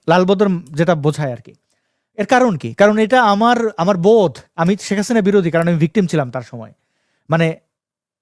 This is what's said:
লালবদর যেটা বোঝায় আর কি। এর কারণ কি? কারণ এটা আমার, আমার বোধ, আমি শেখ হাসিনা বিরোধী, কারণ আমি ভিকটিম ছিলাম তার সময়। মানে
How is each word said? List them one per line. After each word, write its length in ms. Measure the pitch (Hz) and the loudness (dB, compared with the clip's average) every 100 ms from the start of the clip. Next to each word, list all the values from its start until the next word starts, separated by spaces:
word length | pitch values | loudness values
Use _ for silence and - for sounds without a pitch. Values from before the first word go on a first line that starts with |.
| - | 0
লালবদর 400 | 175 185 196 202 175 - | 2 2 0 0 -2 -6
যেটা 240 | 151 170 160 | -4 -2 0
বোঝায় 360 | 143 147 143 | -2 -4 -8
আর 60 | 120 | -10
কি। 160 | - - _ _ _ _ _ - | -16 -20 _ _ _ _ _ -8
এর 80 | 196 | 0
কারণ 300 | 254 254 165 | 2 2 -2
কি? 180 | 117 | -6
কারণ 240 | 113 208 214 | 0 2 2
এটা 260 | 214 254 | 0 2
আমার, 340 | 226 202 226 240 220 - | 2 2 2 0 -2 -2
আমার 200 | 175 190 | -2 2
বোধ, 400 | 180 226 175 - - - | 2 4 2 -4 -12 -4
আমি 220 | 170 196 | -2 -2
শেখ 160 | - 202 | -4 -4
হাসিনা 240 | 202 233 | -2 0
বিরোধী, 300 | 196 202 170 | 2 2 2
কারণ 160 | 165 170 | 0 0
আমি 100 | 170 | 0
ভিকটিম 280 | 165 226 180 | 0 0 -2
ছিলাম 260 | 165 123 | -2 -4
তার 100 | 127 | -8
সময়। 320 | 117 120 110 _ _ _ _ _ - | -12 -18 -18 _ _ _ _ _ -4
মানে 260 | 160 165 160 _ _ _ _ _ _ | 0 0 -4 _ _ _ _ _ _